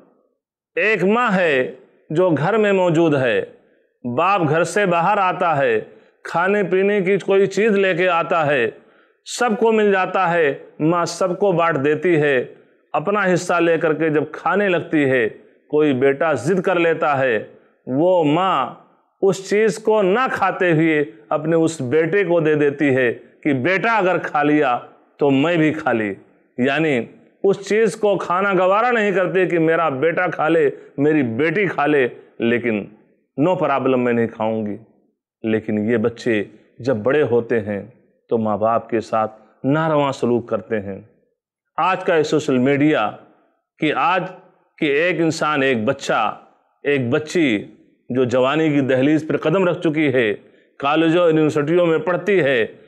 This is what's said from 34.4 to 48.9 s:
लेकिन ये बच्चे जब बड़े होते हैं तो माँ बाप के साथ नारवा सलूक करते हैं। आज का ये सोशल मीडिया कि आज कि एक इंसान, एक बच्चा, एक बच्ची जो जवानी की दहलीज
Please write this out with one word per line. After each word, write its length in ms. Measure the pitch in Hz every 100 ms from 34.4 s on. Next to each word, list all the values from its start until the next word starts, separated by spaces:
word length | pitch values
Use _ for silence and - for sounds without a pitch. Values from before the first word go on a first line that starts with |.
| 110 110 104 98 - _ _ _ _ _
लेकिन 460 | 113 110 110 107 107
ये 80 | 117
बच्चे 520 | 117 117 123 107 95 - _ -
जब 220 | 117 113
बड़े 180 | 113 147
होते 380 | 131 117 113 117
हैं 220 | 107 101 107 - _ _ -
तो 80 | 117
माँ 200 | 110 101
बाप 280 | 110 113 113
के 80 | 117
साथ 260 | - 113 110 - _ _ 131
नारवा 460 | 156 160 147 139
सलूक 360 | 131 120 120 120
करते 260 | 110 - 110
हैं। 340 | 98 95 - _ _ _ _ _ _ -
आज 260 | 170 185
का 120 | 190 165
ये 80 |
सोशल 340 | 147 156 - 127
मीडिया 480 | 131 139 151 139 107 - - _ _ _ _ -
कि 120 | 151
आज 380 | 123 156 185 165 - - _ _ -
कि 100 | 156 139
एक 200 | 175 160
इंसान, 440 | 165 151 151 151
एक 220 | 135 120 107
बच्चा, 520 | - - 135 104 - - _ _ _
एक 260 | 139 143 120
बच्ची 640 | 139 - 180 143 104 - - _ _ -
जो 160 | 123 120
जवानी 440 | 127 123 156 160
की 120 | 143
दहलीज 460 | 127